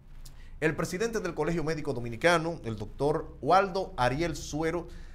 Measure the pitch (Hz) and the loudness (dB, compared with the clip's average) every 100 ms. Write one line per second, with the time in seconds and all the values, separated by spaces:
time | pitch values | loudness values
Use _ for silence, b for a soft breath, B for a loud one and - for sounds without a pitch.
0 | - B B B B B 156 156 165 180 | -18 B B B B B 0 2 -2 -2
1 | 226 220 180 160 180 170 151 156 139 123 | -2 -2 -2 -2 0 0 0 -2 -2 -4
2 | 120 113 165 170 160 170 113 107 107 - | -4 2 4 6 2 -4 -6 -6 -6 0
3 | 139 156 151 - 131 180 202 185 185 - | 0 0 -4 -4 6 6 6 0 -2 2
4 | 123 135 170 147 - 147 160 170 - B | 2 4 0 -2 -4 -2 0 -2 -6 B
5 | B | B